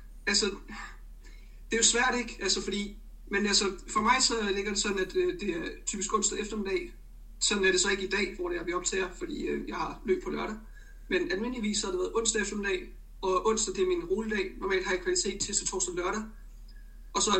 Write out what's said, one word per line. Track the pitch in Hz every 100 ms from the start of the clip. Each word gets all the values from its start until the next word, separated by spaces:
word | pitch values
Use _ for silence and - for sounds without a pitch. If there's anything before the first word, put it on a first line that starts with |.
| - - -
altså, | 208 202 - - 214 - - - - - - - - -
det |
er | 226
jo |
svært, | 220 233 254 240
ikke? | 220 196
Altså, | 196 -
fordi, | 196 202 208 - - - -
men | 202 208
altså, | 196 196 190 -
for | 180
mig | 220 254
så | - 233 208 196
ligger | 202
det | 202
sådan, | 214 196
at, | 185 185
øh, | 180 -
det | 208
er | 165 156 - -
typisk | 190 -
onsdag | 214 - -
eftermiddag. | 214 220 196 185 - - - - - -
Sådan | - 208 190
er |
det | 180
så | 196
ikke | 196
i | 190
dag, | 202 196 -
hvor | 175
det | 175
er, |
vi | 165
optager, | 180 - 190 185 -
fordi, | - - -
øh, | - -
jeg | -
har | 165 - -
løb | 185
på | -
lørdag. | 220 220 214 - - - - -
Men | 185 175
almindeligvis | 190 240 254 214 190
så | 202
har |
det | 180
været | 185 220
onsdag | 226 220
eftermiddag, | 196 208 196 185 - - - -
og | 190 185 214
onsdag, | 220 - 190
det |
er | 185
min | 175 170
roledag. | 196 220 214 185 -
Normalt | 190 190 185
har |
jeg | 180
kvalitet | 180 180 208 -
tirsdag, | - 196 -
torsdag, | 190 180 175
lørdag. | 180 208 220 - - - - - - - -
Og | -
så | - 196